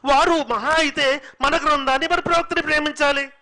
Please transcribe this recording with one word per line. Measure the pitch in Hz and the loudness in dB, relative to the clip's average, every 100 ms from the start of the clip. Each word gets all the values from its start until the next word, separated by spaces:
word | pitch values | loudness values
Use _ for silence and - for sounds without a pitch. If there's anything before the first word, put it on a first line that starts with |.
వారు | 262 277 339 | 2 4 4
మహా | 330 240 226 254 | 2 0 -2 0
అయితే | 320 302 302 269 285 - - | 0 0 0 0 0 -6 -4
మన | - 330 | -2 0
గ్రంథాన్ని, | 311 294 269 269 330 | 0 0 0 -2 0
మన | 349 | -2
ప్రవక్తని | 349 339 349 339 | 0 -2 0 -4
ప్రేమించాలి. | 311 302 302 294 285 277 269 _ | -2 -2 -2 0 0 0 -4 _